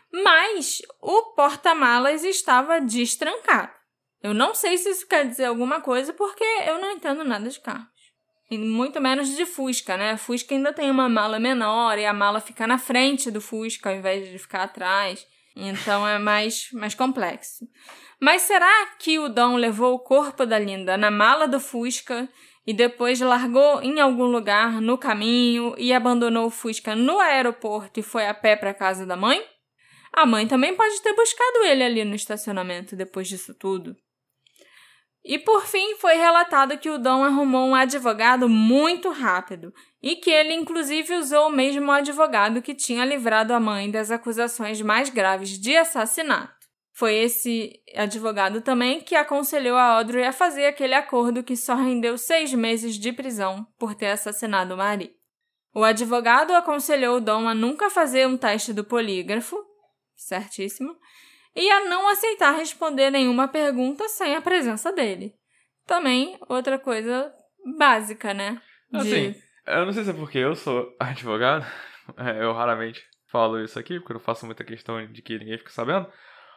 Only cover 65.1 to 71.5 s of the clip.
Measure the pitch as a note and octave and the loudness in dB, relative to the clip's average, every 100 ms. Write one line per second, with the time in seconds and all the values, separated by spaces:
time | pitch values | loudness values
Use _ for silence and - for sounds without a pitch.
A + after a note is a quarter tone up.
65.1 | F#3 G3 - _ _ _ _ - F4 D4 | -4 -10 -16 _ _ _ _ -4 -2 0
66.1 | B3+ D4 F#4+ - B3+ B3+ C4+ C4+ A3+ A3+ | 0 -2 -6 -6 -4 -2 -4 -4 -4 -4
67.1 | B3+ D4 - _ _ F#4+ D#4 D4 A3+ G#3+ | -4 -6 -10 _ _ -12 2 4 4 0
68.1 | G#3+ G#3+ G3 G3+ A#3 - _ _ G#3+ G#3 | -8 -6 -6 -6 -8 -14 _ _ -4 -2
69.1 | G#3 D3 G#3 _ _ - B2 F#3 G3+ G3+ | 0 -2 -6 _ _ -6 -2 -2 -4 -4
70.1 | D#3+ D3+ C3+ C3 D3 - B2 A#2 - B2 | -6 -6 -2 -2 -2 -4 -4 -4 -6 -6
71.1 | C3 B2 G#2+ B2 | -6 -6 0 0